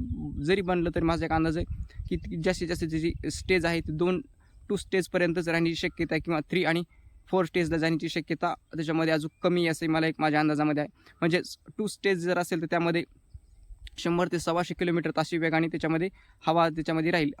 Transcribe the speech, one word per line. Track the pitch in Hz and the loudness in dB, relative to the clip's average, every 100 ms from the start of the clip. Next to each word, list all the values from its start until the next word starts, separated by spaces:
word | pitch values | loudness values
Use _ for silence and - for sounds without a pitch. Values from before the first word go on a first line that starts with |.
| 165 - 151 - | -4 -6 -6 -4
जरी | 143 196 | 0 2
बनलं | 180 180 170 165 | 2 0 0 0
तरी | 165 | 2
माझा | 165 165 | 2 0
एक | |
अंदाज | 160 160 160 | 2 2 0
आहे | 170 - - - - | -4 -6 -8 -10 -6
की | 180 | -6
ती | - 175 | -4 -2
जास्तीत | 170 180 165 | 0 0 -2
जास्त | 170 165 | -4 -2
जी | 160 165 - 156 | -2 -2 -4 -6
स्टेज | - - 185 170 | -6 0 2 2
आहे | 165 | 0
ती | - | -2
दोन, | 156 175 185 - - - - - | 0 0 0 -4 -16 -20 -20 -4
टू | 202 | -4
स्टेजपर्यंतच | - 190 170 185 175 170 170 | 0 -2 0 0 0 0 0
राहण्याची | 165 165 160 | 2 2 0
शक्यता | 180 - 165 | -4 -2 -2
आहे | 160 | -2
किंवा | 170 156 | 0 -2
थ्री | - 180 160 | 0 0 2
आणि | 170 170 - - - - | 0 -2 -10 -20 -20 -2
फोर | 185 170 | 0 2
स्टेजला | 180 160 165 | 0 0 2
जाण्याची | 160 160 170 | 2 0 -2
शक्यता | 170 - 160 175 | -4 -4 -2 -2
त्याच्यामध्ये | - _ 160 156 160 160 | -4 _ -6 -2 0 2
अजून | 156 156 - | 2 0 -2
कमी | 180 175 | 0 2
आहे | 170 | 2
असं | 156 165 | 0 0
मला | 160 160 | 2 0
एक | - | 2
माझ्या | 156 151 | 2 4
अंदाजामध्ये | 156 147 151 147 | 2 2 2 0
आहे. | 147 - - - | -2 -8 -20 -2
म्हणजे | 165 175 - - - - | 0 0 -2 -12 -14 -6
टू | 214 | -6
स्टेज | - 202 185 | -2 0 0
जर | 170 175 | 2 0
असेल | 175 175 | 0 -2
तर | 156 | 0
त्यामध्ये | 170 170 170 - - _ - - - - - - - | 0 2 0 -4 -12 _ -20 -20 -20 -20 -20 -18 -6
शंभर | 170 170 180 | 0 0 0
ते | 170 | 0
सव्वाशे | 170 170 175 | 0 0 -2
किलोमीटर | 175 180 170 160 | -2 0 0 0
ताशी | 160 160 170 | -2 -2 0
वेगाने | 160 160 165 | 2 2 0
त्याच्यामध्ये | 175 160 160 190 - - _ - | 0 0 0 0 -6 -20 _ 2
हवा | 170 165 | 4 4
त्याच्यामध्ये | 160 151 160 160 | 2 -2 0 2
राहील, | 175 147 - | 2 0 -2